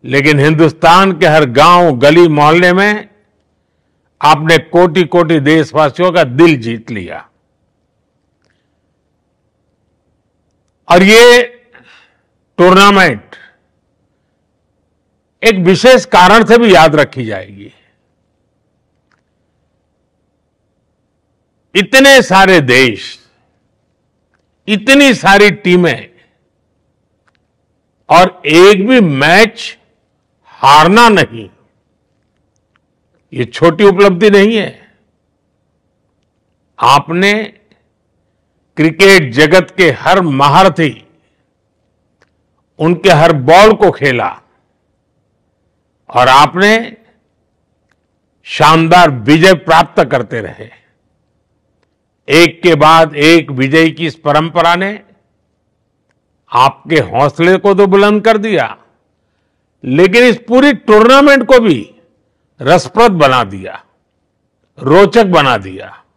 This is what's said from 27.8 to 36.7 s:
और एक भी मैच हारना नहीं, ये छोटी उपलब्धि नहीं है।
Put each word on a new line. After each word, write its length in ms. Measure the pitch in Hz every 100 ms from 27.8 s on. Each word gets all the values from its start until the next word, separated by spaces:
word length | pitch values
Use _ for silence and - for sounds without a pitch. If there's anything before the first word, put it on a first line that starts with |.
| _ _ -
और 320 | 160 185 - 147
एक 420 | 160 190 202 208
भी 120 | 254
मैच 800 | 180 135 147 185 220 - - - _ _ _ _ _ _
हारना 640 | _ _ 135 151 160 214 240
नहीं, 420 | 196 135 113 98 _ _ _ _ _ _ _ _ _ _ _ _ _ _ _ _ _ _
ये 120 | 123
छोटी 400 | 120 - 170 160
उपलब्धि 460 | 202 180 202 175 214
नहीं 260 | 202 208 220
है। 400 | 147 - _ _ _ _ _ _ _ _ _ _ _ _ _ _ _ _ _ _ _